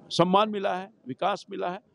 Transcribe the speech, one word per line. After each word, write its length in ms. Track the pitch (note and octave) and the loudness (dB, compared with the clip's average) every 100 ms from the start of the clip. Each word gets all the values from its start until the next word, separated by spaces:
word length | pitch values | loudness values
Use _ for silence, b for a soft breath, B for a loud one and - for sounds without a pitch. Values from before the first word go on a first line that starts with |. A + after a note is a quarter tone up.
| - | -6
सम्मान 400 | - F#3 G3 G#3+ | 2 4 4 4
मिला 260 | G#3 G3 F3+ | 0 -2 -4
है, 140 | D3 _ B2 | -6 _ -12
विकास 400 | C3 F3+ G3+ - | -4 -2 -2 -6
मिला 200 | F#3 F#3+ | -8 -6
है 100 | F#3+ - | -6 -12